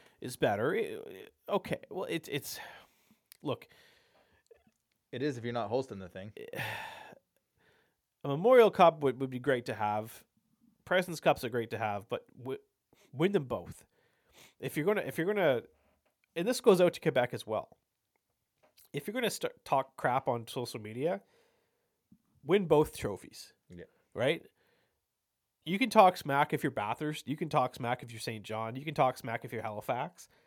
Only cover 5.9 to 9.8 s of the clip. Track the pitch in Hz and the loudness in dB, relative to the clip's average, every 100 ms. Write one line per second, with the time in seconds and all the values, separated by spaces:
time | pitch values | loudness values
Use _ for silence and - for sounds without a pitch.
5.9 | 98 90 95 104 - - - 110 101 - | -8 -12 -14 -14 -14 -12 -8 -8 -8 -12
6.9 | - - - _ _ _ _ _ _ _ | -14 -20 -20 _ _ _ _ _ _ _
7.9 | _ _ _ 143 143 214 254 214 - 170 | _ _ _ -4 2 8 10 10 10 8
8.9 | 156 139 123 135 127 135 123 120 107 | 8 2 0 -4 -2 0 0 -2 -2